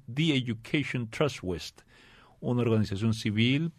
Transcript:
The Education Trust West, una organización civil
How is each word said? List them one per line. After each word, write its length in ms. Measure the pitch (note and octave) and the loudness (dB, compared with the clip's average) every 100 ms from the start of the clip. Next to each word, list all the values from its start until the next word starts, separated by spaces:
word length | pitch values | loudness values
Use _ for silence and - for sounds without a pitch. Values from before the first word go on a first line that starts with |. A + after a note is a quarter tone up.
| - | -8
The 240 | C3 D#3+ C3+ | 0 2 2
Education 720 | B2 A2 - D#3 C3 B2+ A2+ | 0 -6 -2 -2 -2 -4 -6
Trust 280 | - D3 - | -2 -2 0
West, 380 | F#2 E2 - - _ - - - - _ | -6 -6 -8 -16 _ -20 -20 -20 -20 _
una 240 | C3 B2 | -2 0
organización 500 | A#2 A2 G2 G2 A2+ | 4 2 2 0 0
civil 600 | A2 A2+ G#2 A#2 C#3 E3 | 0 0 2 4 2 -2